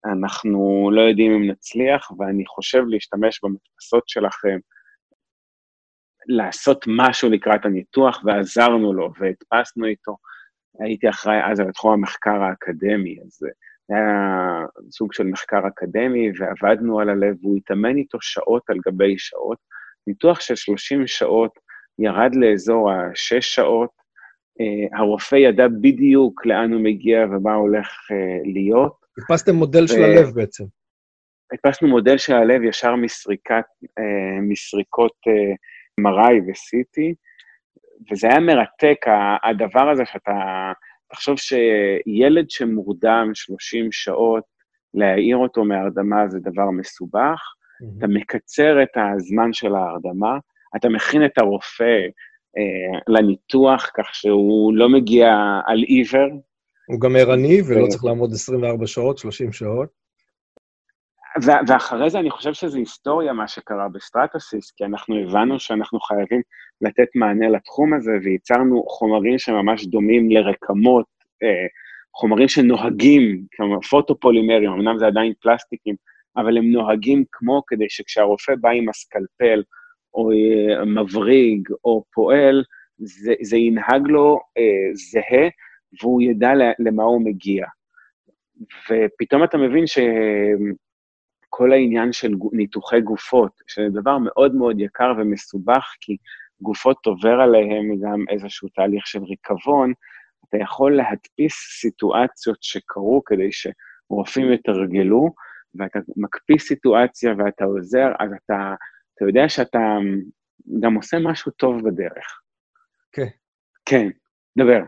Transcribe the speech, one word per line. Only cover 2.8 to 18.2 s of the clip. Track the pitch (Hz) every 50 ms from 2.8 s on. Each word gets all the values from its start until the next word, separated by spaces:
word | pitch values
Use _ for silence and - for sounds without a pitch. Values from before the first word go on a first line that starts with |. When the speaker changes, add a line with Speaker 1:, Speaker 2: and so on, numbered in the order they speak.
| 127
Speaker 1:
להשתמש | 117 113 104 - _ - 101 107 110 113 - -
במדפסות | 98 98 98 _ _ _ _ - - - 120 -
שלכם, | - - 117 101 95 - - - 101 95 92 _ _ _ _ _ _ _ _ _ _ _ _ _ _ _ _ _ _ _ _ _ _ _ _ _ _ _ _ _ _ _ _ -
לעשות | - 127 113 98 92 - - - 143 139 139 -
משהו | 117 110 117 127 131 123 - - 120
לקראת | 110 98 - 107 107 104 -
הניתוח, | 107 95 92 92 _ - 135 135 127 117 - 98
ועזרנו | 107 104 104 98 92 - 117 120 123 120 117 110 101 98
לו, | 90 82 - 82 -
והדפסנו | 98 95 92 _ - _ 113 117 120 - _ 120 113
איתו. | 110 107 _ _ 107 101 _ _ - - - - _ _ _ _ _ _ -
הייתי | 107 110 113 101 - 113
אחראי | 104 - - 107 107 107 71 98
אז | 110 101
על | 98 95
תחום | 95 - - 110 110
המחקר | 104 98 95 - - - 107 104 101 98
האקדמי, | 95 92 _ - 92 87 78 92 101 107 104 95 87 98 - -
אז | 95 _ _
זה | 78 69 - _ _ - _ _ _ _
היה | 104 107 107 107 104 101 98 98 95 92 90 92 87 82 80 - _ - - -
סוג | - - 117 101 -
של | - 113
מחקר | 95 95 95 - - 110 101 95
אקדמי, | 98 98 - 90 87 82 110 120 127 123 120 113 107 95 87
ועבדנו | 95 90 98 - - 101 113 104 117 117 110 107
על | 107 104
הלב, | 101 101 98 104 98 87
והוא | 92 101 101
התאמן | 98 101 - 98 101 104 117 131
איתו | 143 139 _ - -